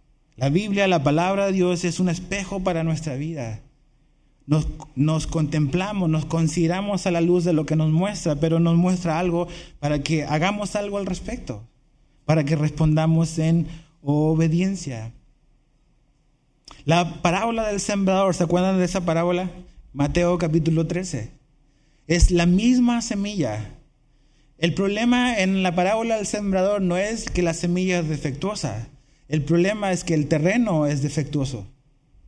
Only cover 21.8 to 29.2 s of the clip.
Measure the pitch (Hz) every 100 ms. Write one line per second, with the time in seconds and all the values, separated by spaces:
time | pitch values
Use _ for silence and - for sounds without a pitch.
21.8 | _ _ - 170 - 175 170 180 233 254
22.8 | 240 240 233 202 202 208 127 107 101 -
23.8 | _ _ _ _ _ _ _ - 170 156
24.8 | 196 208 240 247 247 226 190 190 185 170
25.8 | 185 220 226 220 196 208 202 185 190 208
26.8 | 185 175 208 226 - - 170 165 175 180
27.8 | 185 180 156 151 147 131 190 208 131 107
28.8 | 113 - _ _